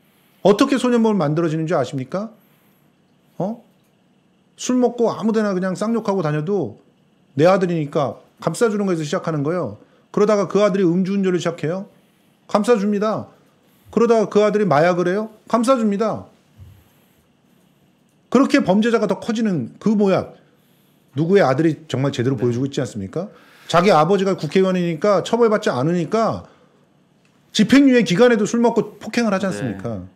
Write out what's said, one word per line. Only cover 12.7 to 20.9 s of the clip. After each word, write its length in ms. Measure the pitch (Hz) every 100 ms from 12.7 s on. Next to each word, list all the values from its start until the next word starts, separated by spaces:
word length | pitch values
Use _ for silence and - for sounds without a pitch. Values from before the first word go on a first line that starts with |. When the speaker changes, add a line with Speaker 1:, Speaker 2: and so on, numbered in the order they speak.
| 233 208 208 214 170 101 _ _ _ _ _ _
Speaker 1:
그러다가 380 | 214 233 226 208
그 140 | 208
아들이 220 | 208 208 202
마약을 420 | 143 175 175 175
해요. 220 | 196 220 - -
감싸줍니다. 800 | 233 233 262 220 202 220 117 95 _ _ - - - _ _ _ _ _ _ _ _ _ _ _ _ _ _ _
그렇게 340 | 240 277 285
범죄자가 420 | 180 202 226 226 208
더 120 | 190
커지는 560 | - 226 220 170 117 -
그 100 | 208
모양. 440 | 208 202 160 - - _ _ _ _ _